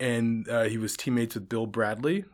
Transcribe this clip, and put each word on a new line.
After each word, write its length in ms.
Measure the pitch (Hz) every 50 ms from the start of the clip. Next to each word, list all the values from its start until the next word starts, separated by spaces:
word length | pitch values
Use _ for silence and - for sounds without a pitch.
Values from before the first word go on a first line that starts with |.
and, 480 | 131 123 120 117 117 117 117 113 104 -
uh, 160 | 120 117 113
he 120 | 107 110
was 200 | 113 110 104 -
teammates 400 | - - 139 123 120 117 113 -
with 120 | 110 95 95
Bill 180 | 117 113 113
Bradley, 580 | 110 101 117 110 104 110 107 127 151 175 202 196 -